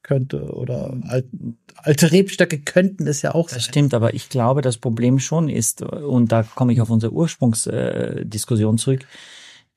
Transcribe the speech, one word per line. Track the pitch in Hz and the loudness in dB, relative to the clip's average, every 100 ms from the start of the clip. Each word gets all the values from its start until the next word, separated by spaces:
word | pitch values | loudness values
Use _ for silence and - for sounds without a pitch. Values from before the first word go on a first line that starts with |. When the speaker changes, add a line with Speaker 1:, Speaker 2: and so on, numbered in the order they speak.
Speaker 1:
könnte | - 139 135 143 - | -2 -2 -2 -6 -8
oder | - 117 113 - 127 - | -8 -8 -6 -8 -10 -4
al-, | 127 - - 117 - _ - | -4 -4 -10 -12 -14 _ -6
alte | - 143 165 | 0 4 6
Rebstöcke | 180 196 - 175 151 | 6 2 2 0 0
könnten | - 180 190 196 147 | 0 2 2 0 -4
es | 143 | -2
ja | 147 | -2
auch | 156 165 | -2 -2
Speaker 2:
Das | |
Speaker 1:
sein. | 127 - | -4 -2
Speaker 2:
stimmt, | 147 143 | 2 2
aber | 123 113 | 2 0
ich | 135 - | -2 -6
glaube, | 131 117 139 | 0 2 2
das | 131 117 | 0 -2
Problem | 127 117 120 135 | -4 0 2 2
schon | - 160 156 | 2 -2 0
ist, | - 117 - | 0 -2 -6
und | - - 143 127 117 | -10 -8 -2 2 4
da | 117 | 2
komme | 113 - 123 | 0 0 2
ich | 117 | 2
auf | 110 | 2
unsere | 113 113 | 2 0
Ursprungs-, | - 165 - 123 113 - | 0 -2 0 0 0 -4
äh, | 123 - - 60 - | -2 -2 -4 -6 -6
Diskussion | - 107 - 113 107 113 | -8 -8 -2 0 2 2
zurück, | - 131 - - - - - - _ | 0 -2 -4 -20 -20 -20 -20 -20 _